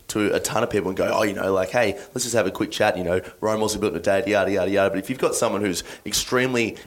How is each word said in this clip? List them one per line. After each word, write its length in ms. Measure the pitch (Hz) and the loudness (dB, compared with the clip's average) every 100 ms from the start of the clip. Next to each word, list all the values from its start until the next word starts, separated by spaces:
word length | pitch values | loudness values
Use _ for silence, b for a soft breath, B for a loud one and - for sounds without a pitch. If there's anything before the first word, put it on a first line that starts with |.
| - | -6
to 240 | 110 104 | 0 2
a 60 | 92 | 2
ton 220 | - 110 | 0 0
of 80 | 117 | 0
people 180 | 104 92 | 0 0
and 80 | 95 | 0
go, 140 | 90 | 0
"Oh, 120 | - | 2
you 80 | 110 | 0
know, 180 | 98 95 | 0 0
like, 180 | 95 92 | 0 2
hey, 280 | 123 107 95 B | 2 0 0 B
let's 80 | 123 | -6
just 120 | 123 113 | -2 0
have 100 | 98 | 0
a 40 | |
quick 180 | - 104 | 0 -4
chat, 260 | - 107 92 | 0 0 0
you 60 | |
know, 180 | 87 92 - B | 0 -2 -2 B
Rome 200 | 107 110 | -2 0
wasn't 200 | 107 101 | 0 0
built 120 | 101 | -2
in 60 | 87 | 0
a 40 | |
day, 200 | 104 98 | 0 2
yada, 280 | 95 104 95 | 2 2 2
yada, 180 | 98 92 | 2 2
yada." 180 | 98 98 | 2 2
But 100 | 95 | 0
if 100 | - | -4
you've 80 | - | -2
got 160 | 165 | 0
someone 280 | - 113 101 | 2 0 0
who's 200 | 104 85 - B - | -2 -2 -6 B -6
extremely 720 | - - 127 127 123 110 - | -4 0 2 2 2 0 -2